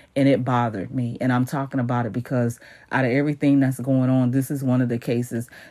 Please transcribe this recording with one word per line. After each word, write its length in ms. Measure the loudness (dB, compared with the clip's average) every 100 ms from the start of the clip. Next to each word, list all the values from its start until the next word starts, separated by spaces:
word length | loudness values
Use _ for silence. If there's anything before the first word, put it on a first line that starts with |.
| -8 0
and 140 | 2
it 160 | 2 2
bothered 480 | 0 0 -4 -6
me. 240 | -4 -4 -4
And 100 | 0
I'm 140 | 0
talking 340 | 0 -2 -4 -4
about 280 | -2 -2 -2
it 80 |
because 440 | -6 -4 -2 -2 -4 -16 -20 -6
out 140 | -2
of 60 | 0
everything 500 | 2 0 0 2 4
that's 200 | 2 0
going 280 | 0 2 4
on, 220 | 2 2
this 200 | 0 -2
is 140 | -2
one 160 | 0 0
of 80 | 0
the 100 | -2
cases 520 | -2 -4 -2 -6 -8 -16 -20